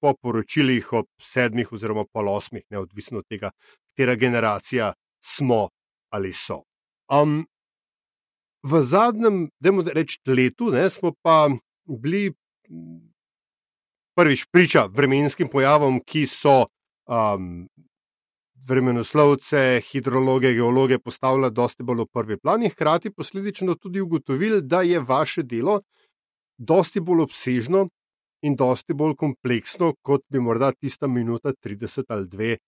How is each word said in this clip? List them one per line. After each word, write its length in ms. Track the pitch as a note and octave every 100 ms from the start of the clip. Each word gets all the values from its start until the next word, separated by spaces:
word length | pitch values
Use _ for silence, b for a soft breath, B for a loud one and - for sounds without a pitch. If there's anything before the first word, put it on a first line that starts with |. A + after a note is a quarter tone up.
po 140 | D3
poročilih 800 | C#3 B2 A2+ G#2+ D3+ C3+ B2 -
ob 140 | A#2 G2+ _
sedmih 520 | - - A#2+ A2+ A#2
oziroma 320 | A2+ G#2+ G#2+ G#2
pol 200 | A2+ G2+
osmih, 340 | G2+ - A2 -
ne, 80 | G#2
odvisno 400 | F#2+ G#2 - A2+
od 80 | -
tega, 220 | G#2+ G2+ - b b _
katera 240 | - B2+ B2
generacija 760 | B2+ A#2+ A2+ G2+ - B2+ G#2+ - _ _
smo 480 | - - C3+ A2+ G2 - _ _ _
ali 220 | G#2 F#2+
so. 300 | F2+ - E2+ - _ _ _ -
Am, 320 | C#3 D3+ D3+ D#3+ _ _ _ _ _ _ _ _ _ _ _
v 160 | C#3 D#3+
zadnjem, 680 | B2+ F3+ A#3 G#3+ A3+ G3 D#3+ _
dajmo 240 | E3 G3
reči, 320 | E3+ D3+ D3+ - -
letu, 440 | B2+ B2+ - A#3+
ne, 160 | C3+ F3+
smo 220 | - F3 C#3+
pa 280 | E3 D#3+ D3+ B2+ - _
bili, 460 | - B2 B2 F#3+ G3+ - _ _ _
mm, 300 | E2 E3 - - _ _ _ _ _ _ _ _ _ _ -
prvič 300 | D#3+ C3+ -
priča 340 | F3 F3 D#3 G#2
vremenskim 640 | G#2+ C#3 C3+ D3 - D#3+
pojavom, 480 | C#3+ C3+ D3+ C#3+ C3
ki 260 | - D#3 C#3+
so, 400 | - D3 C#3 E3 _ _ _
am, 640 | - A#2 G#2+ G2+ F2+ F2 F2 _ _ _ _ _ _ _ _ _ C3
vremenoslovce, 1120 | B2+ B2+ A#2+ A#2 D3+ D3 C#3 - D3 C3 B2 -
hidrologe, 640 | C3 B2+ C3 C3 C3 C3
geologe 440 | A#2 A#2+ B2+ C3+ B2
postavila 520 | - - C3 C3+ C3
dosti 340 | A2+ A#2+ -
bolj 220 | B2 A#2 A2
v 60 |
prvi 240 | B2 G#2+ G#2
plan 220 | D3 G#3+
in 80 | A3+
hkrati 400 | - D3+ E3+ G#3
posledično 640 | - E3 G3 G3+ G3 F#3
tudi 260 | E3 - F#3
ugotovili, 640 | F#3 E3 - C3+ G#3 G#3+
da 180 | C3+ F3
je 180 | F3+ F3
vaše 420 | B2 C3 D#3 -
delo 380 | B2+ A#2 C#3+ G#3 - _ _ _ _ _ _ -
dosti 380 | A2+ E3+ E3+ G#3
bolj 240 | E3+ E3+
obsežno 640 | D3+ - - B2+ A#2 F#3 F#3+ - _ _ _ _
in 120 | D3+
dosti 400 | C3 B2+ B2+ -
bolj 220 | D3 D#3 C#3+
kompleksno, 760 | D3 C3 B2+ A#2+ - - E3+ C#3+
kot 200 | - C#3+ -
bi 80 | C#3
morda 320 | A#2+ A#2 C3+
tista 360 | B2+ C#3+ - C#3
minuta 440 | B2 A#2 A#2 D3
trideset 580 | C3 - G2+ A2 - -
ali 180 | G#2+ F#2+
dve 280 | G2 A2 A2